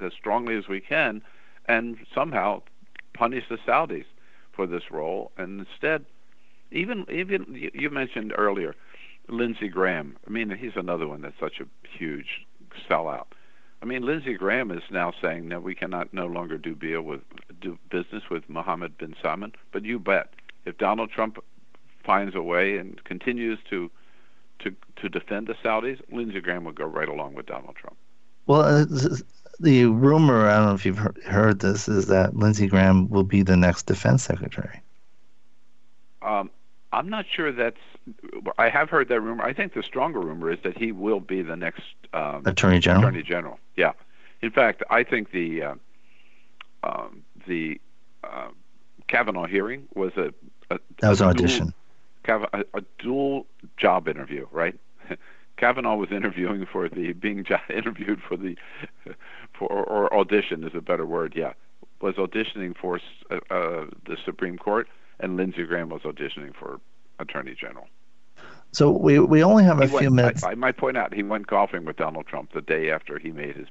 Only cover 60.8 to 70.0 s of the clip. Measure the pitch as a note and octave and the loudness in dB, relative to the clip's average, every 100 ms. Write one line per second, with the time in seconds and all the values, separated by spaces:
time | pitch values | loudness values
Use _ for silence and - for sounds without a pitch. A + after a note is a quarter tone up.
60.8 | - F2 D#2+ E2+ D#2+ D#2+ D2 A#1+ - - | -2 -2 0 -2 -2 -2 -6 -6 -16 -18
61.8 | - - G2 F#2 F#2 A2 A2 G#2+ F#2 F2 | -18 -6 -4 -2 -2 -2 -4 -6 -8 -6
62.8 | F2+ F2 - - - F2+ - F2+ E2+ E2+ | -4 -4 -6 -16 -10 -10 -4 -2 -2 -4
63.8 | D2+ - - D#2+ - E2+ F#2 F2 - G#2 | -8 -12 -10 -10 -8 -6 -6 -4 -2 -2
64.8 | - - - - G2 F2+ F#2+ F2 E2 F2 | -4 -14 -18 -8 -4 -2 -2 -2 -4 -4
65.8 | E2 D#2+ D#2 D2 C#2+ D2+ C#2+ C2+ C2+ C2+ | -4 -8 -8 -6 -8 -8 -14 -14 -14 -14
66.8 | - - - - - D2+ C2+ B1+ A#1+ A#1+ | -16 -18 -18 -14 -10 -8 -8 -10 -12 -14
67.8 | A#1+ - - - - - - - - - | -18 -18 -18 -18 -18 -18 -18 -18 -8 4
68.8 | D3 - D#3 C#3+ - D#3 E3+ A3 F#3+ D3+ | 6 6 8 8 8 8 10 10 10 8
69.8 | C3+ C#3 | 6 6